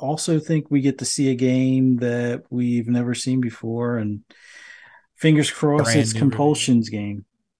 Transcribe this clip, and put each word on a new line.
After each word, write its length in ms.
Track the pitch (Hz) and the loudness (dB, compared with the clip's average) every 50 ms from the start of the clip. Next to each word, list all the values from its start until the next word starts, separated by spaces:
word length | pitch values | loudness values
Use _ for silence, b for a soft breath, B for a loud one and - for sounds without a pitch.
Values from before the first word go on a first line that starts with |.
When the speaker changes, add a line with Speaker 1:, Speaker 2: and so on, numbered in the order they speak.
Speaker 1:
also 400 | 131 131 156 - - 180 165 156 | -6 -4 -4 -4 -2 0 0 0
think 280 | 151 - 165 151 143 - | 0 0 -2 -2 0 0
we 120 | 147 139 | 0 2
get 180 | 131 139 135 - | 2 0 -2 -2
to 60 | 131 | -6
see 260 | - - - 139 135 | -6 -2 0 0 0
a 60 | 127 | 0
game 600 | 120 131 127 127 131 131 131 131 131 131 131 123 120 | 2 2 2 2 2 2 2 2 4 4 4 2 2
that 440 | 123 120 120 120 120 120 120 123 - - | 0 -2 -2 -2 -2 -4 -6 -6 -8 -8
we've 380 | 127 123 123 120 120 120 113 117 | -4 -2 -2 0 0 -2 0 0
never 260 | 123 120 120 123 117 | 0 0 0 -2 -4
seen 260 | - - 131 127 131 | -4 -2 -2 -2 0
before, 580 | 123 113 - - - 113 113 117 120 120 120 113 | -2 -2 -6 -8 -8 -6 -4 -4 -2 -2 -2 -2
and 260 | 107 104 104 104 - B B B B B B B B B B B B B B B B B _ | -4 -4 -6 -8 -12 B B B B B B B B B B B B B B B B B _
fingers 320 | - - 160 156 151 139 - | 0 4 4 4 4 4 0
crossed 360 | - - 160 147 143 151 107 | -2 -2 0 0 2 2 2
Speaker 2:
Brand 160 | 113 117 151 | 2 2 2
Speaker 1:
it's 120 | 127 113 | 2 0
Speaker 2:
new 60 | 110 110 | 0 2
review. 120 | 143 135 | 0 0
Speaker 1:
Compulsion's 580 | - - 143 151 147 - - 139 123 117 110 104 | 2 2 2 2 2 0 2 2 2 2 2 0
game 360 | 107 104 104 101 104 104 - _ _ _ _ _ _ | -6 -8 -6 -8 -8 -10 -14 _ _ _ _ _ _